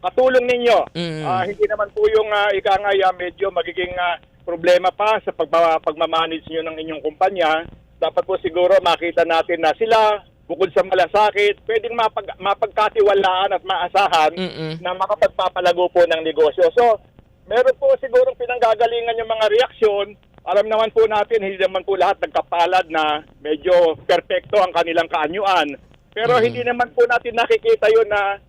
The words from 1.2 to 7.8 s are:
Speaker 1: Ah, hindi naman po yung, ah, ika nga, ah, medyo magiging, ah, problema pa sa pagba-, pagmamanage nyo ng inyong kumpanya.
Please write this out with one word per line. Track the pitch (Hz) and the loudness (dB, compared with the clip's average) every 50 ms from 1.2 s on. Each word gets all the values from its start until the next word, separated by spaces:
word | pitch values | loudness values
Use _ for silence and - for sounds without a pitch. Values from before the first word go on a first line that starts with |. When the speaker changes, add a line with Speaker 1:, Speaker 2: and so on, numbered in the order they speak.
| 156 | -4
Speaker 1:
Ah, | 151 185 185 | -4 -4 -4
hindi | 185 190 202 - - | -4 -6 -2 -2 -2
naman | 403 214 208 208 202 | -2 0 -4 -4 -6
po | _ 214 214 | _ 0 0
yung, | 214 220 214 214 214 | 2 2 2 0 0
ah, | 208 208 202 208 | 0 0 0 0
ika | 196 190 - 208 196 | -2 -2 0 0 0
nga, | 190 202 202 | 0 0 0
ah, | 202 196 190 185 185 | 0 2 2 0 0
medyo | 180 180 175 170 - 190 196 | -2 -8 -10 -6 -6 -6 -4
magiging, | 180 175 165 170 170 180 180 180 180 | -2 -4 -6 -4 -6 -8 -8 -6 -6
ah, | 180 175 175 170 - _ _ _ _ | -6 -4 -4 -4 -6 _ _ _ _
problema | _ - 170 170 165 175 180 180 185 185 | _ -10 -10 -2 2 4 4 4 4 0
pa | - - 208 214 220 202 | -2 0 0 0 0 -2
sa | _ - | _ -8
pagba-, | - - 165 170 170 165 170 165 160 160 | -6 -6 -6 0 2 2 2 2 2 0
pagmamanage | - 170 156 151 170 160 165 160 165 160 165 160 151 | -2 -4 -4 -4 -4 -2 -2 -2 -2 -4 -6 -10 -12
nyo | - 156 160 | -8 -8 -8
ng | 160 165 160 156 | -8 -8 -10 -10
inyong | 160 160 160 151 | -10 -10 -12 -8
kumpanya. | 131 156 151 _ - 190 196 185 165 156 160 160 170 175 - - | -8 -8 -10 _ -6 -6 -2 0 0 0 0 -2 -4 -10 -18 -20